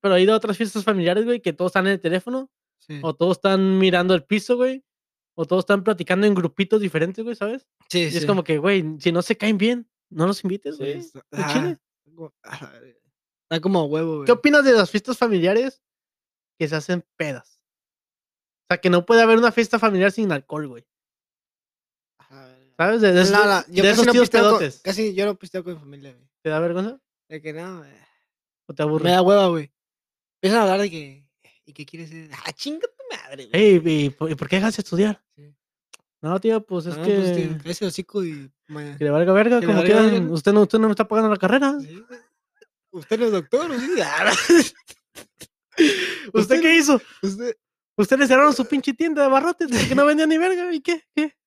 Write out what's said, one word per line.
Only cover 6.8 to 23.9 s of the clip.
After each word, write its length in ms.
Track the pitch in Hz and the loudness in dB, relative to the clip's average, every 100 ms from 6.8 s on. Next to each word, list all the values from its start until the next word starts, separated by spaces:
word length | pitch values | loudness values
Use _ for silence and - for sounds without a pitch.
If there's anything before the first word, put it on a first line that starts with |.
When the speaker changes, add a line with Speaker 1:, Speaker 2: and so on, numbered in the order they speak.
Speaker 1:
diferentes, 440 | 202 156 170 190 | 0 -2 -4 -6
güey, 100 | 220 | -12
¿sabes? 320 | 233 202 254 _ _ _ | -8 -8 -10 _ _ _
Speaker 2:
Sí, 120 | 180 | -4
Speaker 1:
Y 20 | |
es 160 | 165 165 | -2 -4
Speaker 2:
sí. 60 | 147 | -2
Speaker 1:
como 180 | 196 | -2
que, 140 | 165 156 | 0 -2
güey, 260 | 165 202 156 156 | 0 0 -2 -4
si 100 | 180 | -2
no 100 | 170 | -2
se 140 | 175 233 | -2 -4
caen 220 | 214 208 | -2 0
bien, 300 | 214 240 226 _ _ | 0 -2 -8 _ _
no 160 | 156 170 | -4 -4
los 160 | 196 | -2
invites, 320 | 190 196 - 294 | -6 -8 -10 -10
Speaker 2:
Sí, 60 | |
Speaker 1:
güey, 140 | 135 151 | -10 -10
Speaker 2:
está, 260 | 339 269 _ | -14 -20 _
Speaker 1:
al 80 | - | -10
Speaker 2:
ajá. 100 | 190 | -6
Speaker 1:
chile. 260 | 254 339 320 _ _ | -6 -8 -10 _ _
Speaker 2:
Como, 280 | _ 165 160 _ | _ _ -20 _
ajá, 300 | - - 147 107 131 120 _ _ _ _ | -20 -20 -20 -20 -20 _ _ _ _ _
está 180 | _ 165 | _ -6
como 200 | 170 190 | -2 -2
a 40 | |
huevo, 400 | 151 151 165 156 | -2 -2 -4 -6
Speaker 1:
¿Qué 60 | 139 | 0
Speaker 2:
güey. 60 | 240 | 2
Speaker 1:
opinas 260 | 294 294 | 4 4
de 80 | 277 | 6
las 180 | 233 185 | 4 2
fiestas 280 | 214 - 240 | -2 -6 -4
familiares 640 | 240 196 170 214 262 - _ _ _ _ _ _ _ _ | 0 0 2 0 -2 -8 _ _ _ _ _ _ _ _
que 100 | 156 | -6
se 80 | 156 | -6
hacen 280 | 151 180 - _ | -4 -6 -6 _
pedas? 420 | 156 127 _ _ _ _ _ _ _ _ _ _ _ _ | -8 -8 _ _ _ _ _ _ _ _ _ _ _ _
O 20 | _ | _
sea, 100 | 180 | -2
que 100 | 185 | 2
no 140 | 175 175 | 0 4
puede 160 | 233 | 4
haber 160 | 226 226 | 6 4
una 120 | 233 | 4
fiesta 260 | 226 226 226 | 2 -2 0
familiar 340 | 220 196 196 | 0 2 0
sin 180 | 190 208 | 0 -4
alcohol, 360 | 147 - 151 147 | -4 -6 -12 -12
güey. 180 | 120 _ _ _ _ _ _ _ _ _ _ _ _ _ _ | -14 _ _ _ _ _ _ _ _ _ _ _ _ _ _
Speaker 2:
Ajá. 300 | _ - 131 _ _ _ | _ -20 -20 _ _ _
Speaker 1:
¿Sabes? 240 | 170 226 | -2 2
De, 120 | 214 | 4
de 100 | 180 | 4
esos, 100 | 185 | 4
Speaker 2:
No, 120 | 202 | 4
no, 160 | 208 190 - | 4 2 0
yo 140 | 180 | 2
Speaker 1:
de 60 | 196 | 2